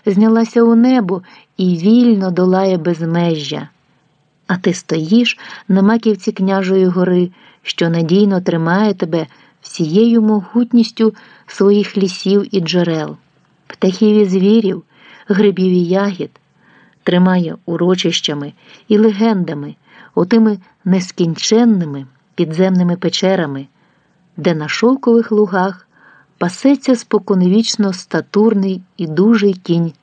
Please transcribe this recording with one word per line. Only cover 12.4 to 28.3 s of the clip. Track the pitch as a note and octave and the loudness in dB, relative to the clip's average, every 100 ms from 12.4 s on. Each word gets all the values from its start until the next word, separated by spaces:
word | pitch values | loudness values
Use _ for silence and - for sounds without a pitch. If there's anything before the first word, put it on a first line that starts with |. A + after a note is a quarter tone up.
| - G3 | 0 -4
і | |
джерел, | E3 F3+ F3 D#3+ D3+ D3+ _ _ _ _ - | -2 -2 -2 -4 -6 -12 _ _ _ _ -20
птахів | - F#3+ F#3 G#3+ G#3+ | -4 -4 2 2 4
і | G3 | 2
звірів, | F#3 G3 A3+ G3 E3 - _ - - - | 2 2 2 0 -6 -12 _ -20 -20 -4
грибів | G3 G#3 F#3 F#3 | 0 2 2 0
і | F3+ | 0
ягід, | E3+ F#3+ G3+ F3+ - _ _ _ _ _ _ _ | 0 0 -2 -4 -12 _ _ _ _ _ _ _
тримає | - F3+ F#3 F3+ D#3+ - - | 0 2 2 2 -2 -8 -8
урочищами | E3+ F3 F#3 F3+ - - D3 C#3+ - _ - - | -2 0 0 -2 -4 -6 -8 -10 -16 _ -20 0
і | G#3 | 2
легендами, | A3 G3 A3+ G3 E3 D3 C#3+ - _ - - - | 4 2 0 0 -4 -6 -12 -16 _ -20 -8 -4
отими | F3+ A3+ A3 G3 - _ F3+ | 0 2 2 0 -10 _ -2
нескінченними | F#3 F#3 - E3+ D#3 - A3 A#3+ G3 D#3 C#3 C3+ _ _ - | -2 -2 -4 -4 -4 0 2 2 2 -2 -8 -14 _ _ -6
підземними | D#3+ D#3+ F#3 F3+ F3 F3 | -4 0 0 2 0 -2
печерами, | E3+ - F#3+ F#3+ D3+ C3+ C#3 _ _ _ _ _ _ - | -4 -2 -2 -2 -4 -8 -14 _ _ _ _ _ _ -6
де | D#3+ D#3+ | -2 -2
на | D3+ | -6
шовкових | - A#3 C4+ B3 A#3 A3 | -2 0 0 2 2 2
лугах | G#3+ G3+ F#3+ F#3+ F#3 _ _ _ _ _ _ | 0 0 -2 -4 -6 _ _ _ _ _ _
пасеться | F3 - C4+ C#4 - A#3+ | -8 -2 0 0 0 -2
споконвічно | - G#3 F#3+ F#3+ F3+ G#3+ A3+ - G3+ | -2 -4 0 0 2 2 0 -2 -4
статурний | F3+ - D#3+ - | -6 -6 -6 -2